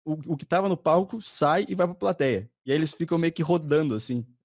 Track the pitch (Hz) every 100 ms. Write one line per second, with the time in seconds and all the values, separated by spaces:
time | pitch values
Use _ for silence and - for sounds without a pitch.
0 | 151 156 143 147 - 175 196 175 160 170
1 | 190 226 - - 147 170 - 185 180 180
2 | - - 135 101 110 _ 131 147 156 -
3 | 165 170 165 165 156 175 151 151 151 110
4 | 117 123 117 _